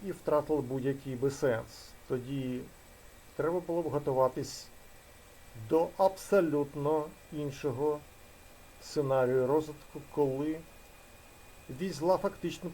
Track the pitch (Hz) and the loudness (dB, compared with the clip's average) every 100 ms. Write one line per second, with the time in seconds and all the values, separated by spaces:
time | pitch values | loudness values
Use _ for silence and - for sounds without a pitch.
0 | 196 - - 147 147 151 123 135 135 135 | -8 -6 0 2 2 0 0 -2 -2 -2
1 | 139 123 135 139 139 113 117 - - - | -6 -2 -2 0 0 0 -4 -16 -20 -16
2 | - 131 120 139 127 127 143 - - - | -6 -6 -4 -6 -4 -6 -8 -16 -20 -20
3 | - - - - 147 180 175 170 156 139 | -20 -20 -16 -4 -2 -2 -2 -2 0 -2
4 | 143 131 131 151 123 - - - - - | 0 4 4 2 -8 -10 -16 -20 -20 -20
5 | - - - - - 117 110 160 175 - | -20 -20 -20 -20 -20 -12 0 2 2 4
6 | 190 190 - 202 165 147 143 147 143 156 | 2 2 4 4 6 2 0 -2 0 0
7 | 151 - - 151 147 139 147 120 151 147 | -2 -10 -12 -8 -6 -4 -4 0 -2 -2
8 | 143 - - - - - - - - 151 | -6 -20 -20 -20 -20 -20 -20 -20 -6 -2
9 | 135 135 127 131 127 151 156 147 - 151 | 2 4 4 4 4 2 0 -10 -14 -16
10 | - - 143 135 151 160 - - - - | -6 2 2 2 -2 -4 -10 -20 -20 -20
11 | - - - - - - - 127 185 135 | -20 -20 -20 -20 -20 -20 -14 -6 -6 -2
12 | 165 180 196 202 170 160 175 | 2 2 2 -2 -6 -6 -10